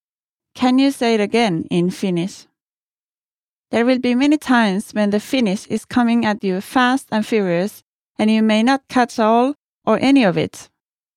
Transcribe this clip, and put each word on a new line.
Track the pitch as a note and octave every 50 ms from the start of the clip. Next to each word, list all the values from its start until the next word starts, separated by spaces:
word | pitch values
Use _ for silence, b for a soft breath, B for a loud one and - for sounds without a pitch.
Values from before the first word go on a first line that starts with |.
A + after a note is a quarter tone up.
| _ _ _ _ _ _ _ _ _ _ -
Can | - B3 B3+ B3+ C4+
you | C#4 C#4
say | C#4 - B3 A#3 A3+
it | G#3
again | G3+ G3+ A3 A#3 A#3+ G3+ E3 D#3+ - -
in | F3 E3+ F3 F#3
Finnish? | F#3 - G#3 F#3+ F3 E3+ F3 G3 - - - _ _ _ _ _ _ _ _ _ _ _ _ _ _ _ _ _ _ _ _ _ _ _ _ _
There | A3 A3+ A#3
will | B3+ C4 B3
be | B3 B3 A#3+
many | B3 C#4+ D4 D#4 D4
times | - - B3+ A#3 A3 G3+ F#3 G#3 - - -
when | G#3+ G#3 G3+
the | G#3 G#3
Finnish | - - C#4+ C4 A#3 - G3 - -
is | - - A3 -
coming | - - B3+ A#3+ A3+ A#3 A#3 A3+
at | G#3+ G#3 - G3+
you | F#3+ F3+ F#3+
fast | - - - C4 B3 B3 C4 C4+ - -
and | A3 G#3+ G#3+
furious, | - A#3 G#3+ F#3+ F3+ E3+ E3+ F#3+ G#3 - - _ _ _ _ _ _ _ -
and | G#3+ A3
you | A3 A3
may | A3 A3 G#3+ A3
not | A3+ C4 C4+ C4+ - -
catch | - B3+ A#3+ - - B3
all | G#3+ A3 A#3 A#3 B3 C#4 D4 - _ _ _ _ _
or | A3 A3 -
any | - C4+ C#4 C4+
of | A3+ F3+ E3 D#3+
it. | E3+ - - - - - _ _ _ _ _ _ _ _ _